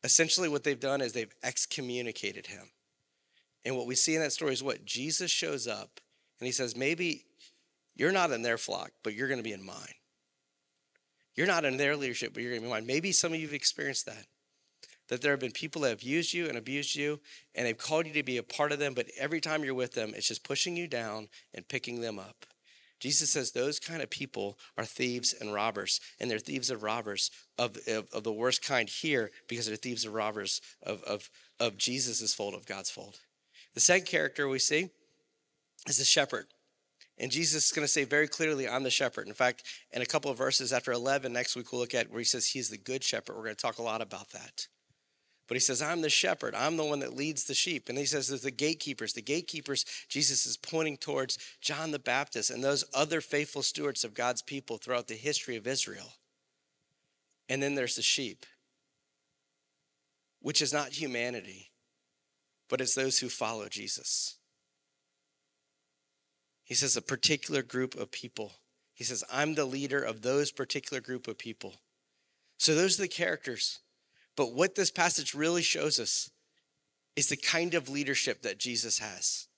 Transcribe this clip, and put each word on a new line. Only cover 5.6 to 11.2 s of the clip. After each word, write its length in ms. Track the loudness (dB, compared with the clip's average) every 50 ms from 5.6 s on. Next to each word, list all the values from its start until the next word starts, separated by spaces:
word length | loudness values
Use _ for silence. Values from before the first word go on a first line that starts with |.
| -4
up 340 | -4 -4 -6 -8 -12 _ -20 _ _ _ _ _ _ _ _
and 80 | -4
he 60 | -2 0
says, 240 | 0 0 -2 -2
"Maybe 480 | 0 0 0 2 2 0 -2 -2 -4 -8 _ _ _ -20 -20 _ _ _ _ _ _ _ _ _
you're 160 | 2 2 4 4
not 180 | 4 4 4
in 120 | 2 0 2
their 160 | 0 0 0
flock, 340 | 0 -4 -4 -4 -4 -8 _ _ _
but 100 | -6 -4
you're 140 | -2 -2
gonna 160 | -2 -2 -2 -2
be 100 | -6 -6
in 140 | -8 -10
mine. 280 | -12 -12 -12 -14 -16 -18 _ _ _ _ _ _ _ _ _ _ _ _ _ _ _ _ _ _ _ _ _ _ _ _ _